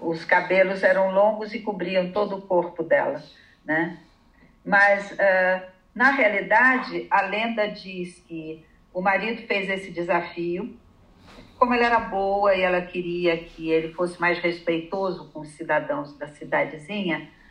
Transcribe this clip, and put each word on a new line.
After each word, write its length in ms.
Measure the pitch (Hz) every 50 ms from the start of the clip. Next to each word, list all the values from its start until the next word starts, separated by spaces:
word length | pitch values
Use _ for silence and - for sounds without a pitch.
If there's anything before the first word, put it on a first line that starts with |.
Os 240 | - 165 165 160 -
cabelos 580 | - - 180 175 - 180 190 190 190 196 196
eram 300 | 208 190 185 190 190 190
longos 420 | 190 196 202 214 214 214 220 208 214
e 60 | 233
cobriam 500 | - - 202 180 175 180 190 185 180 180
todo 260 | - 208 208 202 196
o 60 | 196
corpo 400 | - - 185 175 170 - - -
dela, 400 | 160 - - - - 135 139 147 - - - - - _ _ _ -
né? 340 | - 151 160 170 180 180 - - _ _ _ _ _ _ _ _ _ _ _ -
Mas, 500 | 180 196 202 202 202 202 202 196 - - -
ah, 440 | 190 196 190 190 185 185 185 185 - - - _ _ _ -
na 160 | 202 247 269
realidade, 960 | 269 269 233 208 202 196 180 - 208 220 247 262 262 247 - - 170 170 - -
a 120 | 190 196
lenda 460 | 196 190 196 208 226 233 226 214 208 196
diz 500 | 180 - - 190 185 180 180 175 - - _
que 380 | - 165 160 156 156 160 160 - _ _ _ _ _
o 80 | - 180
marido 460 | 185 202 196 190 190 226 233 226 -
fez 220 | - 214 196 190 185
esse 220 | 190 190 185 175
desafio. 840 | 165 170 175 170 185 175 170 - - 175 170 175 175 185 220 247 - - _ _ _ _ _ _ _ _ - - - - - - - -
Como 140 | 254 247
ela 120 | 247 240 240
era 140 | 240 240 226
boa 540 | 202 196 190 196 196 196 196 202 202 202 190
e 80 | 185
ela 180 | 185 180 180 180
queria 540 | 180 - - 180 175 170 175 175 175 170 165 165
que 320 | 165 - - - 160 160
ele 220 | 160 160 160 160 -
fosse 260 | - 180 175 - -
mais 180 | 165 175 175 170
respeitoso 880 | 175 175 170 - - 175 165 160 165 - 202 190 190 185 175 - - -
com 80 | - 156
os 80 | 151 147
cidadãos 640 | - - 165 - 151 151 135 - - 143 143 - - -
da 80 | 208 -
cidadezinha, 1000 | - - - - 160 151 - - 156 156 - - 208 208 196 175 160 156 151 - - _ - -